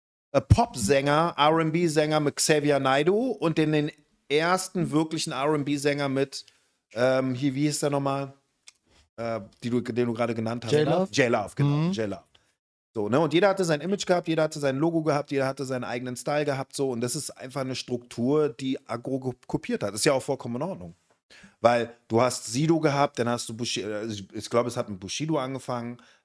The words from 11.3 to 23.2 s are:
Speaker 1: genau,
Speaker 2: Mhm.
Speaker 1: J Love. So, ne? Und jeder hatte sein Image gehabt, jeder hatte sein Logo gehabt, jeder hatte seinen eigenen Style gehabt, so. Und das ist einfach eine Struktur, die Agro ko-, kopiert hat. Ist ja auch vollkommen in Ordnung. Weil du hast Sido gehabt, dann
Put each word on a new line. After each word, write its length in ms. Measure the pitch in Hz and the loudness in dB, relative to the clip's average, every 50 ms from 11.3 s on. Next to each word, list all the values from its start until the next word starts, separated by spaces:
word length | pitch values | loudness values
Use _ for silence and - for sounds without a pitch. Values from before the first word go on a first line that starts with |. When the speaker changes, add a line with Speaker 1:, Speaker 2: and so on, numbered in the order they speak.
| 123 113 98 - - | 4 0 0 -2 -2
Speaker 1:
genau, 200 | - 143 143 143 | 0 0 2 2
Speaker 2:
Mhm. 160 | 147 160 175 | 2 0 0
Speaker 1:
J 180 | 190 113 110 101 | -2 -2 -4 -6
Love. 140 | 95 87 _ _ _ _ _ _ _ _ _ _ _ _ _ _ - | -6 -10 _ _ _ _ _ _ _ _ _ _ _ _ _ _ -6
So, 140 | 113 104 104 | -6 -2 0
ne? 100 | 120 147 | 2 2
Und 140 | 165 151 151 | 2 4 4
jeder 160 | 175 208 196 | 4 4 4
hatte 160 | 190 190 185 | 4 2 2
sein 160 | 165 151 147 | 0 0 0
Image 240 | 143 185 202 185 - | 0 -2 -4 -4 0
gehabt, 220 | - 180 175 165 165 | 0 0 0 2 0
jeder 160 | 160 156 156 | 0 2 2
hatte 160 | 156 - 151 | 0 0 -2
sein 180 | 143 135 131 135 | 0 0 0 2
Logo 260 | 156 170 165 165 156 | 0 2 2 2 2
gehabt, 280 | 156 143 143 143 - | 2 0 0 0 -2
jeder 140 | 143 135 131 | -2 0 0
hatte 200 | 131 131 - 139 | 0 -2 -4 -6
seinen 180 | 127 131 123 120 | -4 -4 -6 -4
eigenen 320 | 92 117 123 127 127 123 | -6 -6 -6 -6 -6 -8
Style 300 | 120 - 160 147 151 151 | -6 -4 -2 -2 -2 0
gehabt, 300 | 143 135 135 135 _ - | -2 -2 -4 -6 _ -4
so. 140 | - 139 135 | -4 -2 -2
Und 100 | 123 117 | -2 -2
das 140 | 120 120 - | -2 -2 -2
ist 160 | 151 135 - | -4 -6 -8
einfach 300 | - - 110 131 131 139 | -12 -12 -16 -10 -6 -6
eine 140 | 131 131 131 | -6 -6 -6
Struktur, 760 | - - - 123 120 120 - - - 117 127 147 156 151 147 | -8 -6 -6 -6 -6 -6 -10 -6 -2 0 2 2 2 2 0
die 280 | 151 - 135 131 135 - _ - | -2 -4 -6 -4 -4 -6 _ -8
Agro 320 | 117 120 - 135 135 131 | -10 -8 -6 -6 -6 -4
ko-, 140 | 131 131 123 _ _ - | -6 -6 -8 _ _ -6
kopiert 360 | - - - - 240 - 127 | -6 -6 -4 -4 -6 -4 -4
hat. 100 | 101 98 | -6 -4
Ist 120 | 107 - | 0 2
ja 80 | 156 139 | 2 2
auch 100 | 127 - | 2 0
vollkommen 320 | - 135 127 - 120 117 | -2 -6 -6 -4 -8 -6
in 60 | 123 | -6
Ordnung. 340 | 151 190 175 - 90 85 - _ _ _ _ _ _ _ - - - - _ - | -6 -6 -8 -10 -12 -16 -18 _ _ _ _ _ _ _ -20 -20 -20 -20 _ 2
Weil 320 | - 117 120 117 113 120 - _ _ - | 2 4 4 4 0 -2 -8 _ _ 0
du 140 | 110 117 | 2 4
hast 240 | 127 123 123 - - | 4 4 0 -2 -8
Sido 340 | 110 110 131 156 156 165 160 | -6 -2 0 2 4 4 4
gehabt, 400 | 151 151 143 143 143 143 - | 4 2 2 4 2 2 2
dann 80 | - | -2